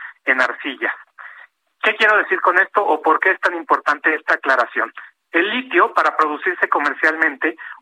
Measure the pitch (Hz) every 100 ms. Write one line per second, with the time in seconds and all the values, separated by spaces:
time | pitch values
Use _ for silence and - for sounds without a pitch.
0 | - - - 131 123 - 143 120 110 -
1 | - - - - - _ _ - 214 220
2 | 214 208 - 190 185 175 190 - 202 156
3 | 156 156 190 185 185 170 156 143 - 147
4 | 165 156 - 160 147 127 113 117 113 -
5 | - _ _ 165 196 240 254 170 220 -
6 | 156 151 156 147 190 175 - 165 143 135
7 | 160 160 160 165 160 165 - -